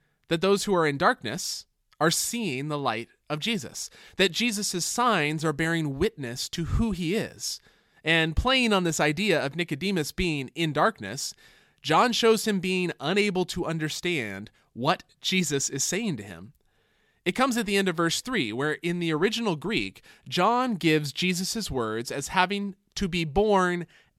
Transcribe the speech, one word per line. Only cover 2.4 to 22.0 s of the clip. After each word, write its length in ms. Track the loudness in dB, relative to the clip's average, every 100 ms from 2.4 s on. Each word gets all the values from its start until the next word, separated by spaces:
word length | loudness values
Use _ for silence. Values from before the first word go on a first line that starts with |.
| -2 -2 -4
the 100 | -2
light 300 | -2 -2 -6 _ -8
of 100 | -4
Jesus, 520 | -2 -2 -6 -10 -12 -14 -10 0
that 160 | 0
Jesus' 520 | 2 0 0 -2 -2
signs 600 | -2 0 2 2 2 0
are 80 | -2
bearing 460 | 0 0 0 -2 0
witness 500 | -2 -2 -8 -8 -6
to 140 | -6
who 280 | -2 0 0
he 220 | 0 -2
is. 460 | -2 -2 -6 -8 -8 -14 _ _ _
And 340 | 0 2 2 2
playing 360 | 2 4 4
on 120 | 4
this 160 | 2 2
idea 440 | 2 2 2 2
of 120 | 0 -4
Nicodemus 560 | -4 -4 -2 -2 -2
being 380 | -2 -2 -2 -4
in 180 | -2 -2
darkness, 640 | 2 0 0 -8 -8 -10 -12 -20 _ _ _
John 300 | 2 4 4
shows 340 | 4 4 4 2
him 140 | 0
being 320 | 0 0 -2 -4
unable 460 | -2 0 2 0 -2
to 200 | -4 -4
understand 840 | -4 -4 -4 -4 -2 -4 -6 -12 _ _
what 320 | -4 -2 -2 -6 _
Jesus 480 | -2 0 0 -2 -2
is 160 | -4
saying 320 | -2 -2 -4 -6
to 60 |
him. 320 | -8 -14 -16 _ _ _ _ _ _ _
It 80 | -4
comes 240 | 2 2 2
at 100 | 2
the 100 | 2
end 120 | 2
of 80 | 2
verse 260 | 2 0
three, 300 | -2 -2 -2
where 200 | -2 -2
in 260 | -2 -2 -2
the 140 | 0
original 420 | 2 0 0 -2
Greek, 480 | -2 -2 -2 -2 -8 -20 -20 -6
John 460 | 0 2 2 0
gives 380 | 0 2 2 2
Jesus' 580 | -2 -2 -2 -4 -4 -4
words 400 | -4 -2 -4